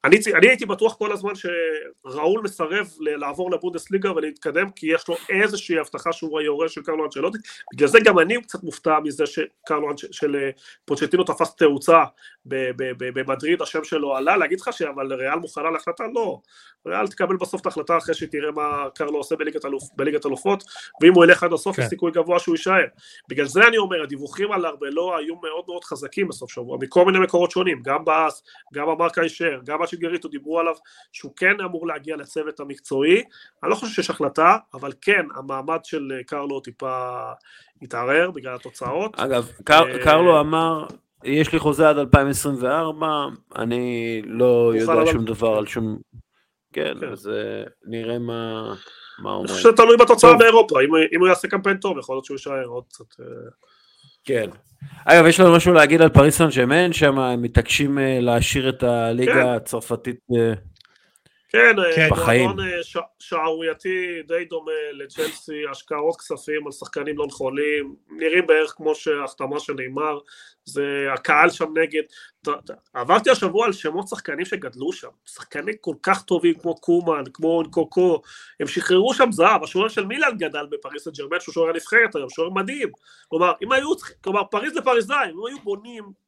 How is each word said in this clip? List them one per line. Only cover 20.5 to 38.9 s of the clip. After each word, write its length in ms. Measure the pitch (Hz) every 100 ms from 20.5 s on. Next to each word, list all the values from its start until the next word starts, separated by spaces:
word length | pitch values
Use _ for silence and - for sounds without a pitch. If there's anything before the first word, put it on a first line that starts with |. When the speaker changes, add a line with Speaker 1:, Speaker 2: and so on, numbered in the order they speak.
| 196 - - - -
Speaker 1:
ואם 120 | 165
הוא 100 | 180
ילך 180 | 170 175
עד 100 | 175
הסוף, 240 | 165 - 185
Speaker 2:
כן. 60 |
Speaker 1:
יש 60 | 117
סיכוי 240 | 170 170
גבוה 260 | 165 170 175
שהוא 160 | 170
יישאר. 300 | 165 - 190 143 _ - - _
בגלל 180 | 135 143
זה 200 | 151 233
אני 100 | 226
אומר, 260 | 196 175
הדיווחים 500 | 147 139 143 175 208
על 140 | 196 170
ארבלו 500 | 143 143 147 180 170
היו 180 | 151 170
מאוד 280 | 165 156 175
מאוד 160 | 175
חזקים 440 | - 139 135 - 185
בסוף 240 | 139 123
שבוע, 260 | - 120 131
מכל 240 | 131 180
מיני 140 | 185 190
מקורות 320 | 180 175 175
שונים, 320 | 180 185 143
גם 200 | 123 143
באס, 380 | 160 160 156 - _ - _
גם 140 | 143 151
אמר 200 | 156 170
קיישר, 520 | 175 165 - 165 135
גם 180 | 123 151 165 175
גריטו 320 | 165 170 160
דיברו 320 | 143 143 165
עליו, 140 | 165 160 _ _ _
שהוא 200 | - 143 -
כן 240 | 185 202
אמור 260 | 185 175 170
להגיע 300 | 151 143 151
לצוות 440 | 139 - 151 151
המקצועי. 600 | 139 135 - 135 147 196 - - - _
אני 80 | 151
לא 40 |
חושב 180 | 208 233
שיש 180 | 214 -
החלטה, 460 | - 143 - 165 214 _
אבל 180 | 135 139 -
כן, 260 | - 202 156
המעמד 500 | 135 135 135 139 165
של, 280 | - 160 139 131
אה, 80 |
קרלו 360 | 127 147 143 139
טיפה 600 | 127 120 135 127 127 123 120 120 _ - _ _
התערער 480 | 131 120 123 151 180
בגלל 240 | 160 127
התוצאות. 640 | 123 127 - 123